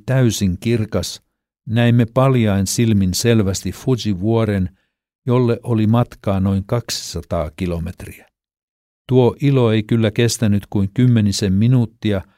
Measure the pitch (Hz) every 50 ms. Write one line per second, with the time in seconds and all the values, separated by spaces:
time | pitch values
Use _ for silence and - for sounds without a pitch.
0 | - - 127 131 127 117 101 - 104 95 87 - - 117 117 117 110 - - 95
1 | 85 - - - _ _ _ _ _ _ _ _ - - 107 117 120 120 117 120
2 | 117 107 - 131 131 135 131 123 113 107 98 98 98 92 - - 120 113 110 101
3 | 98 92 90 - - 117 117 113 101 95 95 - - 95 90 - - 131 131 113
4 | 104 107 101 85 92 110 113 113 113 107 104 98 92 90 - _ _ _ _ _
5 | _ _ _ _ - 123 120 127 127 117 117 113 - 120 120 110 110 104 113 120
6 | 120 - - - - 110 98 98 95 98 98 98 95 - 123 120 - - - -
7 | - - - 85 82 - 90 85 78 78 - - 92 87 85 82 80 87 92 -
8 | - 92 - - - _ _ _ _ _ _ _ _ _ _ _ _ _ _ _
9 | _ - 127 127 127 117 95 - 147 143 139 131 123 113 110 110 104 - 123 117
10 | 110 107 - - 120 113 - - 117 104 101 101 - - - 107 98 95 - -
11 | 123 127 120 113 107 104 95 - 110 98 92 98 110 120 131 127 117 107 _ _
12 | - 107 101 95 - - _